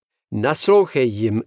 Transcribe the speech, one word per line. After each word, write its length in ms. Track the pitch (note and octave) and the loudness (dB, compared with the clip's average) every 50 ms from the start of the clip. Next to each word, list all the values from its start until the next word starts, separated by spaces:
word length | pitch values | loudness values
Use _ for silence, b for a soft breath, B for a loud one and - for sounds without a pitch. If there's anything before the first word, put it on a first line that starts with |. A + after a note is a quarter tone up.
| _ _ _ _ _ - | _ _ _ _ _ -10
Naslouchej 760 | A2+ G#2+ G#2+ C#3 D#3 - - G3 G3+ G#3 F#3 - - C#3+ C3 A#2 | -6 -4 -2 -2 -2 0 2 4 4 4 4 2 0 -2 -2 -2
jim, 340 | G#2 G#2 A2+ G#2+ G#2 A2+ - | -2 -2 -2 -2 -2 -2 -4